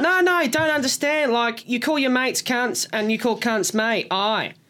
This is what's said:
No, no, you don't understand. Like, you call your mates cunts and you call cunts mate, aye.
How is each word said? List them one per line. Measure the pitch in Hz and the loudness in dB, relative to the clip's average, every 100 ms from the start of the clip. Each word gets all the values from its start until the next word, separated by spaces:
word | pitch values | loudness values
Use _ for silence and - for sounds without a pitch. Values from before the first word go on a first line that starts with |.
No, | 302 370 | 2 2
no, | 359 359 | 4 2
you | 302 | 2
don't | 294 311 | 0 0
understand. | 302 269 - 285 302 294 | 0 -2 -2 0 0 2
Like, | 233 233 233 - | 2 0 -4 -4
you | 240 | -4
call | 240 302 | 0 0
your | 262 | 2
mates | 254 254 - | 2 0 -2
cunts | - 247 247 - - | -2 0 0 -2 -4
and | 220 214 | -2 0
you | 220 | 0
call | 233 214 | 0 0
cunts | 240 220 185 | 0 0 0
mate, | 214 220 220 - | 0 0 0 -2
aye. | 185 202 220 120 - | -2 0 0 -4 -8